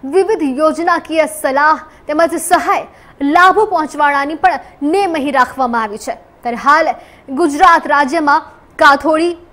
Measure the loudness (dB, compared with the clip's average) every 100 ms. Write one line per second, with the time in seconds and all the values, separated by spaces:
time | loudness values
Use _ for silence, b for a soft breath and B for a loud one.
0 | -2 0 0 0 -2 0 -2 0 -2 -2
1 | -2 -2 -2 -2 -4 0 2 0 -4 B
2 | -8 -2 0 -2 0 0 0 -4 -4 b
3 | b b -2 4 4 4 0 0 -4 -2
4 | 0 0 -4 0 0 -2 B B -2 0
5 | -2 -2 -2 0 -2 -2 -4 -2 -6 -8
6 | -10 -12 -14 _ -10 -4 2 2 2 -4
7 | B B -12 -2 -2 4 4 4 2 0
8 | 0 0 0 0 -2 -20 _ 2 4 4
9 | 2 0 -2 -4 -16